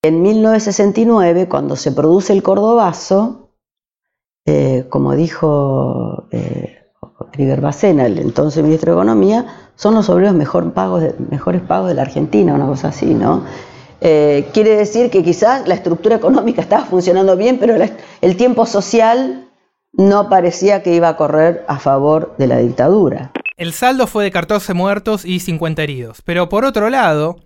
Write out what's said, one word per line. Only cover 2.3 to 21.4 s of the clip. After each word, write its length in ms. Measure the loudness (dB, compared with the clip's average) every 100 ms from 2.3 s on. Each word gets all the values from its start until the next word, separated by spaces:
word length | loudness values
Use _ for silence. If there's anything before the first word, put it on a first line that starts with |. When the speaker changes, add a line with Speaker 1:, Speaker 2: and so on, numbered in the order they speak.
Speaker 1:
el 100 | 0
Cordobazo, 1080 | 2 2 2 2 0 -4 -2 0 0 -6 _ _ _ _ _ _ _ _ _ _ -2
eh, 400 | 0 0 -2 -4
como 260 | -2 0 0
dijo, 1120 | -2 -2 0 0 0 -2 -2 -4 -6 -10 -10
eh, 420 | -8 -8 -8 -10 _ _ _ -20 _ -14
Oliver 280 | -4 -2 0
Bacena, 420 | -2 0 2 2
el 140 | 2 0
entonces 440 | -2 -2 -2 0
ministro 300 | 0 2 2
de 60 | 2
Economía, 720 | 2 2 2 0 -4 -14 -20
son 200 | _ 0
los 140 | 2 2
obreros 240 | 2 2
mejor 380 | 2 0 -2 -2
pagos 280 | -4 -2 -2
de, 120 | -2 -4 -8
mejores 320 | -6 -4 -4
pagos 260 | -2 -2 -2
de 60 |
la 80 | -2
Argentina, 520 | -4 -4 0 2 2
una 120 | 2 -2
cosa 220 | -4 -6
así, 260 | -4 -2
¿no? 300 | 0 0 -2 -6 -16 -18 -20 -20 -2
Eh, 480 | 2 4 4 0 0
quiere 240 | 0 2 2
decir 340 | 0 0 2
que 120 | 2
quizás 440 | 0 2 0 0 -2
la 80 |
estructura 420 | -2 -2 -2 0 0
económica 440 | 2 2 0 -4
estaba 240 | 0 -2
funcionando 520 | 0 -2 0 2 2 2
bien, 220 | 2 2
pero 180 | 0 2
la, 120 | 0 -4 -20 -2
el 160 | -2 2
tiempo 300 | 0 2 0
social 840 | -2 0 2 2 2 -2 -8 -16 _ _ _ _
no 360 | 2 4 4 2
parecía 540 | 2 2 0 0 2
que 120 | 2
iba 140 | 2 2
a 80 | 0
correr 480 | 0 2